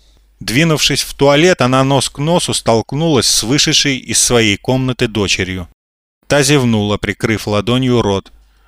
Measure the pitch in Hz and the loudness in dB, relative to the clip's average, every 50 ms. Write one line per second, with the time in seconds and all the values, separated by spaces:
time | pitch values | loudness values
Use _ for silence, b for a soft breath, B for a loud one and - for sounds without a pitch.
0 | _ _ _ _ _ _ _ _ - 104 107 139 165 165 151 135 - - 143 - | _ _ _ _ _ _ _ _ -8 -4 -2 0 2 2 0 0 0 -2 -2 -4
1 | - - - - 139 139 143 147 165 185 175 - 123 123 131 131 135 135 139 131 | -6 -8 -2 0 2 4 4 4 4 2 2 2 2 2 2 2 2 2 2 0
2 | - - - - 143 160 175 170 - - - - - 120 117 113 - - 135 143 | -2 -4 -6 -6 -2 -2 0 0 -2 -2 -4 -2 0 0 0 0 0 -2 -4 -2
3 | 165 165 147 113 95 - - - 107 107 139 147 - 165 147 - - 143 135 123 | 0 2 2 2 2 0 -2 -2 -2 0 0 0 0 0 0 0 0 0 -2 -4
4 | - - 107 - - - 123 117 113 104 98 - - - 127 131 131 127 123 - | -6 -4 -2 -2 0 2 2 2 2 2 0 0 -2 -2 -2 0 -2 -2 -2 -2
5 | 123 113 101 110 98 87 - - 95 92 92 92 82 - _ _ _ _ _ _ | -4 -2 -2 -2 -2 0 -2 -2 -4 -4 -6 -8 -10 -14 _ _ _ _ _ _
6 | _ _ _ _ _ - 139 147 139 139 147 139 123 120 113 107 104 104 104 - | _ _ _ _ _ 0 0 2 2 2 2 2 2 2 0 0 0 -2 -2 -4
7 | - 104 95 - - 117 110 98 - 107 104 104 98 113 120 127 131 127 123 117 | -4 -6 -4 -4 -2 -2 -2 -2 -2 -2 -2 -2 0 0 -2 0 0 2 2 2
8 | 107 101 98 95 - - - - _ _ _ _ _ | 2 0 0 -2 -4 -8 -16 -20 _ _ _ _ _